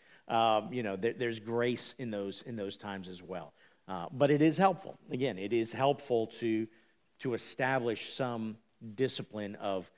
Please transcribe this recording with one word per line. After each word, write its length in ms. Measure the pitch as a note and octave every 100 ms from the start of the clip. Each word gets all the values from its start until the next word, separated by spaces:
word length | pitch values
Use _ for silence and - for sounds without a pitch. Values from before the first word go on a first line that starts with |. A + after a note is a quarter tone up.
| _ - -
Um, 460 | A2+ A2+ A2 G#2+
you 100 | B2
know, 140 | G#2+ G2
there, 160 | A2+
there's 260 | - A#2+ A2+
grace 560 | G#2+ A#2 A#2+ A#2+ - -
in 120 | B2
those, 320 | G#2 G2 F#2+
in 140 | C3+ A2+
those 200 | G2 -
times 320 | G#2 G2 F2+
as 140 | F2+
well. 300 | F2 F2+ D2+ _ - _ -
Uh, 200 | F#2 E2+
but 180 | C3 C#3
it 120 | D3
is 140 | D#3+ D#3
helpful. 400 | G3 F3 - - -
Again, 260 | C3 C3 F#2+
it 140 | -
is 200 | A#2 A2
helpful 540 | G#2+ C3+ C#3 - A#2+ A2 -
to, 280 | A#2 A2 A2 _ _ _ _ _
to 140 | C3+
establish 800 | A2+ - - C3 C3+ A#2 G#2+ -
some 440 | - B2+ A#2 A2 G#2+ _ _ A#2 G2+
discipline 580 | B2+ - G2+ G#2+ G2+ G#2+
of, 320 | G#2 F#2+ F2